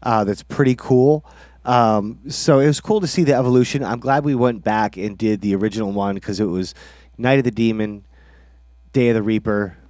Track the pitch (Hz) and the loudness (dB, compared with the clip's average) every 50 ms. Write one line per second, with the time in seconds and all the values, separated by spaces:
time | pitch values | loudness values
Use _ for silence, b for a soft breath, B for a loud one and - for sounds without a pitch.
0 | - 123 113 110 104 101 98 - - - - - 139 127 123 - - - 131 127 | -4 0 0 0 0 -2 -4 -6 -8 -10 -2 0 2 2 2 -2 0 2 2 4
1 | 131 143 151 151 B B B B B B B B - 123 123 120 117 110 107 104 | 4 4 2 0 B B B B B B B B -4 0 2 4 4 4 2 0
2 | 101 107 123 - - 147 - - - 165 143 135 139 151 143 - - - 214 214 | -2 -4 -12 -14 -14 -12 -10 -4 2 2 4 4 4 2 0 -2 -2 -2 -2 -2
3 | 180 - - 190 165 143 135 127 127 123 123 127 120 - - 139 127 92 117 120 | -2 -2 -2 0 2 2 2 2 2 4 4 4 2 2 -2 -6 -4 -4 -6 -4
4 | 117 135 139 151 143 147 135 120 127 123 117 95 - 107 107 110 107 101 - 92 | -2 0 0 0 0 -2 0 0 0 0 0 -2 -4 -2 0 0 -2 -2 -4 -6
5 | 101 104 98 95 113 110 107 95 104 101 98 95 107 107 98 110 107 98 101 101 | -8 -8 -6 -2 -2 -2 -2 0 -2 -2 -2 0 -2 -2 -4 -4 -6 -4 -4 -4
6 | 98 101 98 95 - - 98 95 107 90 87 92 92 - B B B B B B | -4 -4 -4 -6 -8 -8 -4 -4 -4 -2 -2 -4 -6 -8 B B B B B B
7 | B B B - 117 127 135 139 120 120 104 113 117 113 110 110 107 104 104 101 | B B B -2 2 2 2 4 2 0 -2 0 0 0 0 -2 -4 -6 -8 -14
8 | - _ b b b b b b b b b b b b b _ _ - - 135 | -18 _ b b b b b b b b b b b b b _ _ -4 0 2
9 | 120 120 113 110 101 110 110 104 - 110 104 104 104 95 - - - | 2 2 2 0 0 0 -2 -2 -2 -2 -2 -2 -4 -6 -10 -18 -20